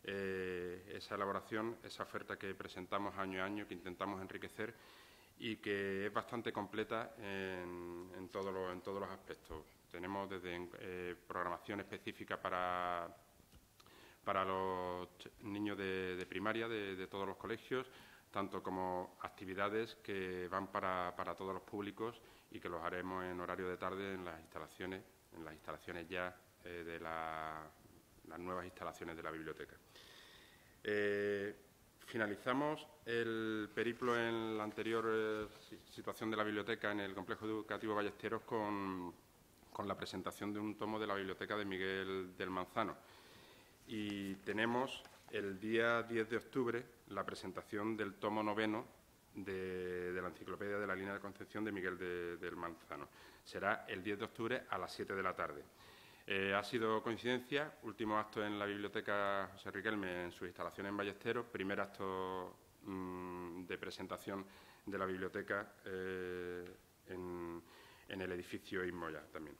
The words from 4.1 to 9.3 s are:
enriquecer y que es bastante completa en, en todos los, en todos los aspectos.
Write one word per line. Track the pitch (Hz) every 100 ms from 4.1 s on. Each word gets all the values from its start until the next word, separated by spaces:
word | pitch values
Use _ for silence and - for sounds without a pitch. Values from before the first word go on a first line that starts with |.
| 95
enriquecer | 95 95 95 - 110 - - - - - - -
y | 120 107
que | - 101 98 98 104
es |
bastante | 113 107 123 113
completa | 110 101 104 107 113 120 -
en, | 104 98 95 92 87 87 87 87 90 92
en | 95
todos | 101 98
los, | 95 92
en | 90
todos | 92 98
los | 95
aspectos. | 95 -